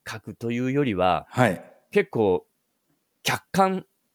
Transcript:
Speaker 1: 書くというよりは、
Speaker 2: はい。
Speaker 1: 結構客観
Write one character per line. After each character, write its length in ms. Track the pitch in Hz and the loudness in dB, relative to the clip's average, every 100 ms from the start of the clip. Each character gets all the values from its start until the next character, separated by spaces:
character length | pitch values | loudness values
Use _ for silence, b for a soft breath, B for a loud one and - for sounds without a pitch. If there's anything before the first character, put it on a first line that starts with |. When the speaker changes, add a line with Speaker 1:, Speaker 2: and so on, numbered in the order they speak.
| - | -14
Speaker 1:
書 100 | 110 | -14
く 140 | - | -14
と 160 | 92 117 | -10 -6
い 80 | 120 | -4
う 120 | 127 | -2
よ 100 | 143 | 0
り 120 | 135 | 0
は、 320 | 90 90 80 - | 2 2 0 -2
Speaker 2:
は 180 | - 120 | 0 2
い。 140 | 85 - - _ | 0 -8 -20 _
Speaker 1:
結 200 | 202 - | -2 0
構 360 | 117 101 90 - _ _ _ _ _ _ _ | 0 2 0 -2 _ _ _ _ _ _ _
客 200 | - - - | -6 -6 -4
観 320 | 185 190 190 - _ _ | 0 2 0 -8 _ _